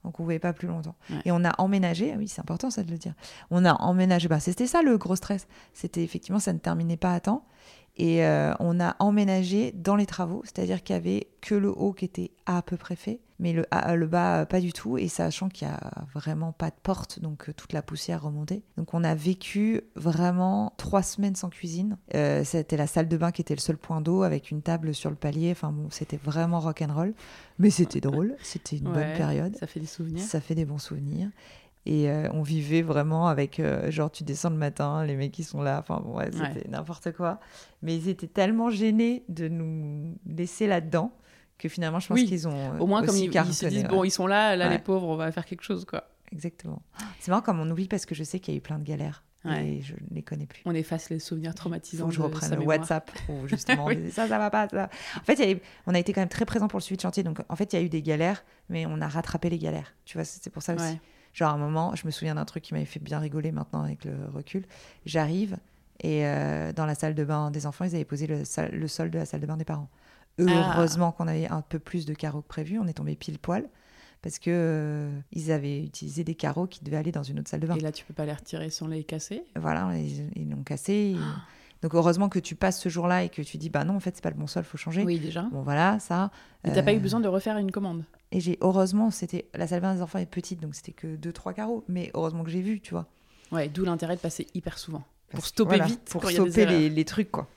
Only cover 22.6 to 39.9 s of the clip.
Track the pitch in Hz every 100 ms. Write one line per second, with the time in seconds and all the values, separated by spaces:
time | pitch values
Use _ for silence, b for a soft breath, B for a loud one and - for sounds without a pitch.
22.6 | 151 151 143 170 160 165 170 175 165 143
23.6 | - 151 - 160 156 185 185 147 - 151
24.6 | 156 170 160 143 151 147 151 151 170 175
25.6 | 151 151 151 - 151 147 143 151 170 170
26.6 | 160 156 156 147 185 220 B B B -
27.6 | 202 170 170 - 135 139 202 277 - 170
28.6 | - 147 143 165 151 160 151 143 170 220
29.6 | 156 165 156 - 165 160 214 156 - 165
30.6 | 151 147 - 147 143 151 196 - B B
31.6 | B _ - 151 147 151 151 156 147 160
32.6 | 147 160 165 147 151 160 170 143 139 -
33.6 | 151 139 - 156 151 - 147 147 175 156
34.6 | 147 - 147 156 151 139 139 139 156 147
35.6 | 143 139 151 - - - - 165 147 151
36.6 | - 139 156 165 175 165 175 202 B B
37.6 | B B 160 165 175 180 165 - 190 226
38.6 | 233 208 220 220 233 247 247 165 160 165
39.6 | 160 160 151